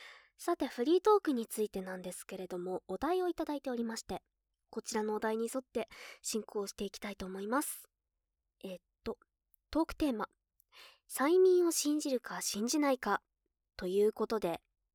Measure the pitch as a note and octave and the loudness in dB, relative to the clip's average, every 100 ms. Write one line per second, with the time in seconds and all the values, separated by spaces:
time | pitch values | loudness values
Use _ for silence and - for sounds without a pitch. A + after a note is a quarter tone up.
0 | - - _ - - F4 C4+ - B3+ F4+ | -20 -20 _ -10 -4 -2 -2 -2 2 4
1 | - G#4 - B3 A3 - G#3+ G3 F#3 F#3 | 6 4 4 -2 -2 -4 -4 -4 -8 -8
2 | F3+ - - F#3+ F#3 F3+ F3+ F#3 - F#3+ | -10 -12 -12 -10 -8 -6 -4 -6 -6 -4
3 | C#4+ F#4 F4+ E4+ D#4 D4 C4+ A#3+ A#3 A3+ | 0 0 0 -2 -4 -4 -4 -4 -4 -6
4 | - F#3+ _ _ _ _ - A3 - A3 | -8 -10 _ _ _ _ -12 -10 -4 -2
5 | G#3+ G#3+ A3 A3 A3+ C4 - A#3 - - | 0 0 0 0 -2 -4 -4 -6 -6 -10
6 | - - - A3+ - G#3+ G3 - G3+ - | -20 -12 -6 -6 -4 -6 -6 -6 -10 -8
7 | G#3+ G3 F#3+ F#3+ G3+ C4 D#4 - - _ | -12 -10 -10 -8 -2 -2 -2 -8 -14 _
8 | _ _ _ _ _ _ F#3+ F3+ _ _ | _ _ _ _ _ _ -12 -12 _ _
9 | - - _ _ _ _ - D4 E4 - | -12 -12 _ _ _ _ -4 0 0 0
10 | D4+ A3 G3 _ _ _ _ - - _ | 0 0 -6 _ _ _ _ -20 -20 _
11 | - - C#4+ F#4 F#4 F4+ F4 - D4 D4+ | -10 0 4 8 8 8 4 2 0 0
12 | D4 B3+ - F#3 - G3+ A#3 D4+ D4 C4 | 0 -2 -2 -6 -4 -2 0 2 4 2
13 | G#3 G3+ _ _ _ _ _ - F3+ G3 | 2 -2 _ _ _ _ _ -8 0 4
14 | G#3+ - G#3+ A3 F3 E3 _ _ _ | 4 4 -2 0 -2 -4 _ _ _